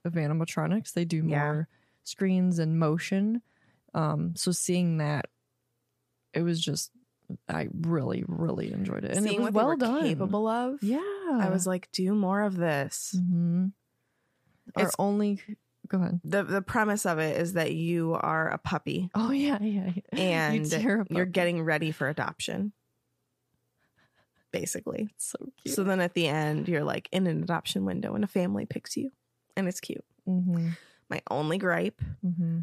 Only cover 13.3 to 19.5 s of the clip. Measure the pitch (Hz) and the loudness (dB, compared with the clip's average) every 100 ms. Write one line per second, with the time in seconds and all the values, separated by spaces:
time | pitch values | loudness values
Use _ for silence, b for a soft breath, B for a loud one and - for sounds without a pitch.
13.3 | 170 170 175 190 - _ _ _ _ _ | 2 4 2 0 -2 _ _ _ _ _
14.3 | _ _ _ - - 185 - 196 208 208 | _ _ _ -8 0 0 2 2 2 2
15.3 | 196 - 214 _ _ - 190 175 170 151 | -2 -6 -14 _ _ -2 0 2 0 0
16.3 | 202 - 196 185 240 214 208 190 160 156 | 0 0 -2 0 0 2 2 0 2 2
17.3 | - 170 180 156 160 165 170 165 165 156 | 0 0 0 0 0 0 0 0 0 2
18.3 | 160 160 - - 175 151 156 180 208 233 | 2 0 -2 -2 -4 -2 -4 -2 -2 0
19.3 | 277 285 | 2 2